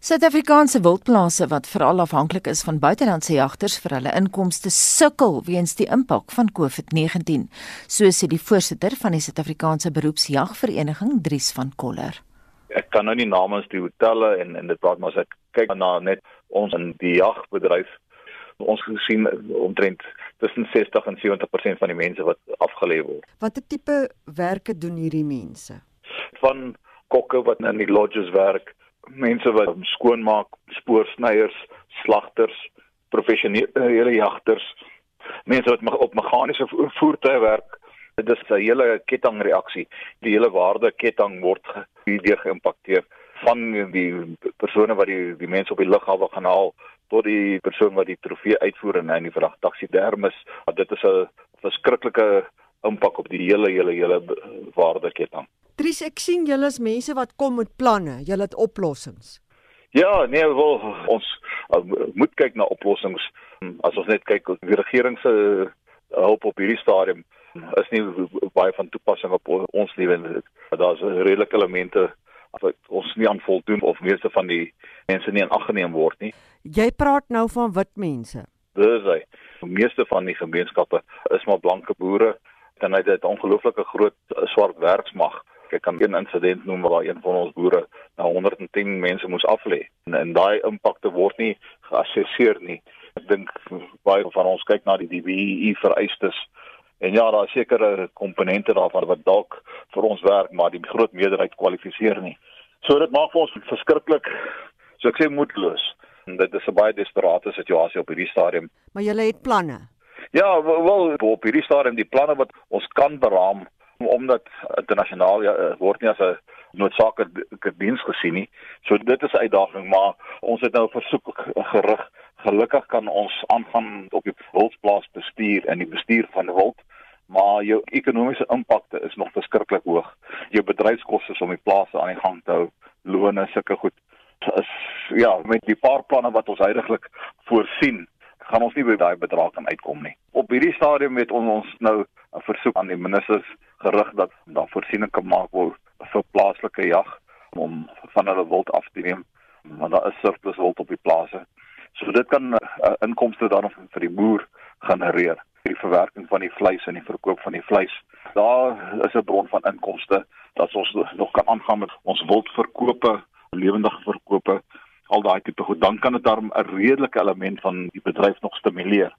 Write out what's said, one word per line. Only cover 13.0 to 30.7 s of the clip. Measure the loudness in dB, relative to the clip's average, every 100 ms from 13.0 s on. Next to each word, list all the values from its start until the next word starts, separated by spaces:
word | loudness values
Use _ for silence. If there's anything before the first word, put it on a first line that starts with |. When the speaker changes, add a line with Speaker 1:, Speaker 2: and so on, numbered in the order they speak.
| 2
Speaker 2:
nou | 0
nie | 2
namens | 2 2 -2 -6
die | -6
hotelle | -6 _ 2 4 2 2
en, | -2 -10
en | -6
dit | 0
praat, | 0 0
maar | -4
as | -4
ek | -6 -10 _
kyk | -2 0 0
na | 0 0
net | -2 -4 _ _ _
ons | -2 -2
in | -4 -6 -4
die | 0 4
jagbedryf, | 2 0 -6 -2 0 0 -2 -16 _ _ -20 -20 -20 _
ons | -4 -4
gesien | -4 -8 -2 0 0 -2 -6
omtrent | -4 -2 0 -2 -2 -16 -18 -20 _
tussen | -6 -4 -2
sestig | 0 0 -2 -2
en | -6
sewentig | -4 -2 -2
persent | -4 -4 -2
van | -4
die | -2 -4
mense | -2
wat | -2 -2 -6 -4
afgelê | -4 -2 -2 0 -2
word. | -10 -14 _
Speaker 3:
Watter | -8 -8 -12
tipe | -10 -2 -2 -2 _ -18
werke | -6 -4 -4 -6 -8
doen | -8 -6
hierdie | -4 -2
mense? | -4 -6 -10 -18 -20 -20 _ _ -18 -16 -16 0
Speaker 2:
Van | 0 0 -10 -14 _ _ _
kokke | 0 2 0
wat | 2 0
in | -2 -2
die | 2
lodges | 4 2 -2 0
werk, | 2 2 0 -6 _ _ _ -20
mense | -4 -2 0 2
wat | 2 2 -2
skoonmaak, | -8 0 2 2 2 0 0 -14 _